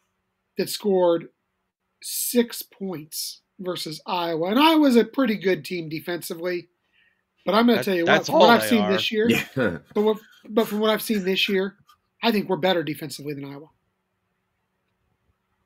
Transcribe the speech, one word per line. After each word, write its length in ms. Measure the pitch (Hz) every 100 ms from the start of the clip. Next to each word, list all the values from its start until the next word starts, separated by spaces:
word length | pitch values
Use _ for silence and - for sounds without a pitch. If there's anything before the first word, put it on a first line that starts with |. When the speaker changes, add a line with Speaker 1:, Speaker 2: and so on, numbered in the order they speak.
| _ _ _ _ _ -
Speaker 1:
that 120 | 180
scored 580 | - 208 190 175 165 156 _ _ _ _ _ _ _
six 640 | - - - 247 233 -
points 800 | - - 190 160 151 - - - _ -
versus 420 | 180 165 160 151 -
Iowa. 440 | 185 170 160 175
And 100 | 233
Iowa's 340 | 285 311 285
a 100 | 233
pretty 300 | 214 - 247 202
good 280 | 185 175
team 240 | 156 180 160
defensively. 800 | 160 180 170 - 170 180 175 170 _ _ _ _ _ _ _
But 120 | - 208
I'm 100 | 240
gonna 120 | 226
Speaker 2:
That, 60 |
Speaker 1:
tell 100 | 202 180
you 80 |
Speaker 2:
that's 240 | 170 208 170
Speaker 1:
what, 40 |
from 60 | 311
what 40 | -
Speaker 2:
all 40 |
Speaker 1:
I've 80 | 226
Speaker 2:
they 60 | 220
Speaker 1:
seen 140 | 226
Speaker 2:
are. 100 | 190
Speaker 1:
this 180 | 190 -
year, 180 | 214 233
Speaker 3:
Yeah. 140 | 214 -
<laughs> 240 | 135 110 82 -
Speaker 1:
but 80 | 208
what, 160 | 214 208 - _ -
but 200 | 214 220
from 100 | 208
what 120 | 214
I've 120 | 214
seen 220 | - 208
this 240 | 185 185 -
year, 260 | 190 196 - _ _ _ _
I 80 | 233
think 180 | 214 165
we're 80 | 180
better 280 | 185 175
defensively 500 | 151 151 156 - 143
than 100 | 139
Iowa. 260 | 139 143 156 _ _ _ _ _ _ _ _ _ _ _ _ _ _ _ _ _ _ _